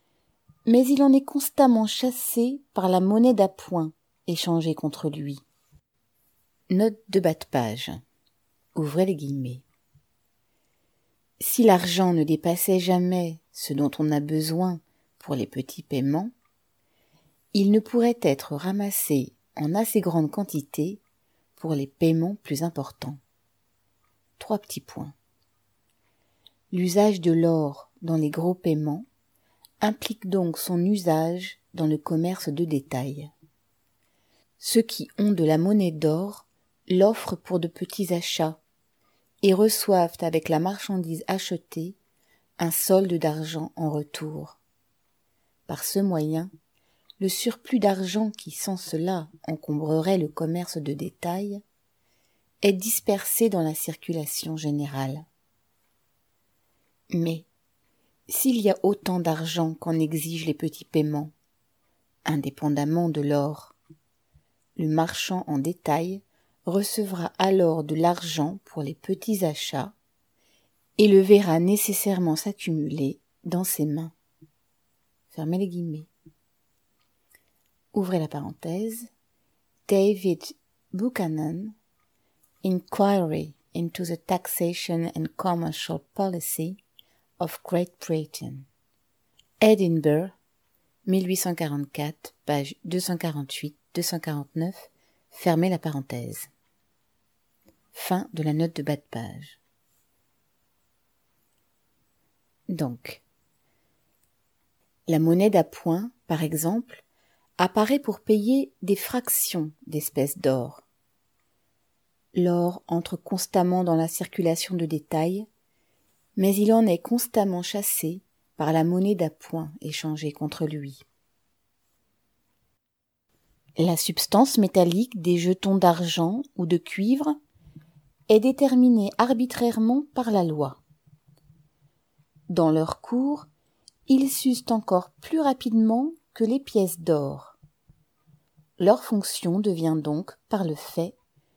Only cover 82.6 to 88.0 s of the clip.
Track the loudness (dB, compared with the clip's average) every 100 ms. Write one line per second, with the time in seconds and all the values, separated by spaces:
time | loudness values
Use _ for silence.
82.6 | -2 -2 -2 2 2 4 0 -2 -6 -14
83.6 | _ -6 -6 -6 -6 -6 -4 -4 -4 -2
84.6 | -2 -4 -4 -2 -2 -4 -8 -4 -2 -2
85.6 | -4 -6 -6 -8 _ -4 -4 -4 -6 -6
86.6 | -6 -8 _ _ _ _ _ -8 -8 -8
87.6 | -4 -2 -2 -6